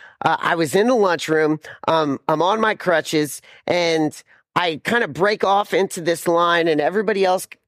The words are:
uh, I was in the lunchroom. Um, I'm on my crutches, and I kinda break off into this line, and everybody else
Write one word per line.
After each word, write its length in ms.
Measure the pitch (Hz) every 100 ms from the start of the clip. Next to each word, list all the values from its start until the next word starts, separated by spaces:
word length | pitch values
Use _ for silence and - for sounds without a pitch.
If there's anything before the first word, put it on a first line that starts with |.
| - -
uh, 120 | 151 160
I 160 | -
was 200 | 170 160
in 120 | 185 214
the 80 |
lunchroom. 640 | 254 196 165 - 156 156 156 - - -
Um, 320 | 160 151 135 -
I'm 120 | 156
on 200 | 170 220
my 140 | 220 208
crutches, 640 | 180 160 151 156 147 - - - -
and 480 | 175 170 160 151 - - _ _
I 260 | - 180 151
kinda 240 | - 233 208
break 360 | 139 202 214
off 300 | 190 196 208
into 260 | 185 190 -
this 260 | 165 170 -
line, 420 | 170 170 170 165
and 120 | 151
everybody 440 | 147 190 208 202
else 240 | 190 185 - -